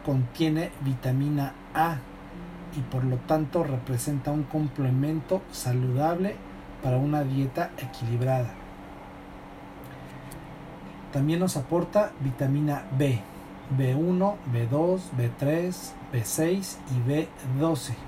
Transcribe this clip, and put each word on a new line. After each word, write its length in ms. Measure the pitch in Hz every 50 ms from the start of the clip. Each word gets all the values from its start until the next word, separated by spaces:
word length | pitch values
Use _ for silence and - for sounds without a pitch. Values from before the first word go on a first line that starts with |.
| -
contiene 640 | 151 135 131 127 120 - - 165 160 156 156 170 175 - -
vitamina 720 | 143 135 131 127 - 131 127 135 139 147 151 143 139 135 - - - - -
A 220 | 151 160 170 160 131 - - - - - - - - - - - - - - -
y 40 | 147 127 -
por 120 | - 127 127
lo 120 | 131 127
tanto 480 | 120 - - 156 156 156 139 - 170 165
representa 680 | - 135 123 120 - 127 120 - 147 147 139 - 147
un 100 | 147 156
complemento 1000 | 143 - - 156 151 143 - - 135 131 127 131 139 151 156 160 - - 185 190 185 -
saludable 880 | - - - 127 123 127 127 127 123 135 151 165 175 175 190 202 - - - - - - - - - -
para 160 | - 131 127 127
una 240 | 135 147 151 151
dieta 480 | 143 131 135 135 139 131 - - 170 175 - -
equilibrada. 720 | - 120 - - 123 113 120 117 123 131 131 127 120 107 - - - - - - - - - - - - - - - - - - - - - - - - - - - - - - - - - - - - - - - - - - - - - - - - - - - -
También 300 | - 139 139 151 165 170
nos 160 | 185 180 -
aporta 560 | 156 123 - 160 175 170 - - 202 208 196 - -
vitamina 640 | 135 135 123 - 143 135 139 147 151 151 143 139 - - 131 131
B, 200 | 143 139 127 107 - - - - - - - - - - 135 131
B 160 | 135 127 127
uno, 420 | 143 165 180 180 180 190 202 208 202 - 131
B 140 | 120 120 117
dos, 420 | 113 135 147 165 180 185 185 180 - 135
B 140 | 123 120 117 120 -
tres, 560 | 143 143 156 165 175 185 180 - - - - - - -
B 100 | - 120
seis 540 | 110 - - - 156 170 185 196 190 - - - - - 131
y 140 | 123 120 131
B 180 | 143 151 160 - - - - 131 131 135
doce. 360 | 156 165 160 131 - - 117 - -